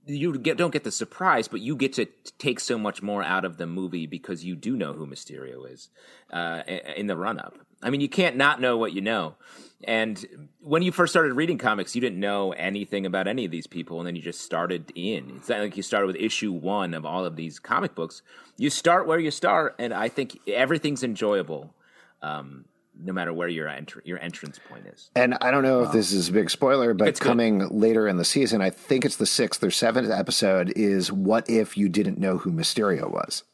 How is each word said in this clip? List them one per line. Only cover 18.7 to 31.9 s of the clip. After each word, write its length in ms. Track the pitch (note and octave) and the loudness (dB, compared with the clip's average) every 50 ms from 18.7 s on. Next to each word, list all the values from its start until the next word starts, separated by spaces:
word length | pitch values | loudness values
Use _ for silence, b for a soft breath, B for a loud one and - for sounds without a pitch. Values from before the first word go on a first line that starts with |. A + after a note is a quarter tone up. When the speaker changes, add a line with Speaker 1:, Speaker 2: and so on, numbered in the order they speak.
Speaker 1:
start 360 | - - - E3+ E3+ F#3 F#3+ | -2 2 4 4 4 6 4
where 140 | D#3+ D#3+ E3+ | 2 2 2
you 100 | E3 D3+ | 2 0
start, 460 | C#3+ - - F#3+ G3+ E3+ D#3 - - - | -2 0 2 4 4 4 2 0 -2 -4
and 140 | A#2+ A#2 A2 | -6 -4 -2
I 140 | F#2 A2 A#2+ | -2 -2 -2
think 280 | - - C3 - - - _ - | -2 -2 -4 -4 -8 -12 _ -2
everything's 560 | G2+ A#2 C3 C3+ E3 D#3 - D3+ D3 A#2+ C3 | 2 2 2 2 2 0 0 -2 -2 -2 -4
enjoyable, 680 | B2 A2 F#2+ A2 G#2 G#2 G2 F2 E2 E2 C#2+ - D#2 _ b b b b b b b b b | -4 -2 -2 0 2 2 0 0 -2 -6 -10 -10 -16 _ b b b b b b b b b
um, 420 | - D2+ D2+ D2+ C#2+ C#2 C#2 C2+ - _ _ _ _ _ _ - | -8 -8 -8 -8 -10 -12 -18 -20 -20 _ _ _ _ _ _ -14
no 120 | E2 F#2 | -10 -8
matter 200 | F#2 F2+ F2 E2+ | -6 -4 -4 -4
where 160 | E2 E2 F2 F2 | -4 -4 -4 -4
your 180 | F2 D#2+ D#2 D2+ | -4 -4 -6 -6
entr-, 320 | D2 C2+ D2+ - - - - | -8 -10 -12 -14 -18 -16 -10
your 140 | - F2 - | -10 -10 -8
entrance 400 | D2+ F2 D#2+ - - D2 C#2 - - - | -8 -10 -12 -12 -14 -14 -16 -18 -20 -20
point 180 | - A1+ G1+ | -20 -20 -20
is. 240 | - - - - - _ | -20 -20 -20 -20 -4 _
Speaker 2:
And 200 | B2 B2 B2 B2 - | 2 2 2 2 2
I 100 | - - | 2 2
don't 120 | C3 C#3 | 4 4
know 180 | C3 C3 C3 B2 | 4 6 6 4
if 40 | A#2+ - | 4 4
Speaker 3:
Wow. 40 | |
Speaker 2:
this 200 | - A2+ G#2 F2+ | 4 4 4 4
is 160 | G2 F#2+ F2 E2+ | 2 2 2 4
a 40 | |
big 180 | F2+ G#2+ G2 - | 4 2 2 2
spoiler, 440 | - - C#3+ C3 C3+ C3+ B2 A#2 A2 | 0 2 4 4 4 4 4 2 4
but 140 | F2+ G#2+ G2+ | 4 4 2
Speaker 1:
It's 120 | - - | 2 2
good. 60 | - B2 | 2 4
Speaker 2:
coming 400 | A#2+ A#2 A#2 A2 G#2+ G2 F#2+ F2 | 4 6 4 4 4 4 2 0
later 400 | - G#2+ G#2 A2+ A2+ A2 G#2+ G#2 | 2 4 4 6 6 6 4 4
in 80 | F#2+ | 4
the 80 | F2 E2+ | 2 2
season, 360 | - - C#3 C3+ - A#2 G#2+ | 2 4 2 2 4 4 4
I 100 | F#2+ F#2+ | 2 2
think 340 | - - - - D3 C3 B2 | 0 -2 0 0 2 2 2
it's 120 | - - | 0 0
the 100 | - A2 | 0 0
sixth 360 | - - - B2 G#2 - - | 0 2 2 2 0 0 0
or 80 | - F#2+ | 0 0
seventh 400 | - - - A#2 A2+ B2+ B2 G#2+ | 2 4 2 4 4 2 2 2
episode, 640 | G#2+ G2 F#2 E2+ - - A#2 G2 F#2+ F#2 F2 F2+ - | 0 0 0 0 0 2 4 4 4 4 2 0 0
is 360 | G2 A2 G2+ G2 F#2+ F2+ E2+ | 2 2 4 4 4 2 0
what 360 | G#2 G2 F#2+ F#2+ A2 A#2 A2+ - | 0 0 2 4 4 2 2 2
if 280 | A#2 A2+ G#2+ - - | 2 2 2 2 2
you 120 | G2+ G2+ | 2 2
didn't 300 | G2 | 2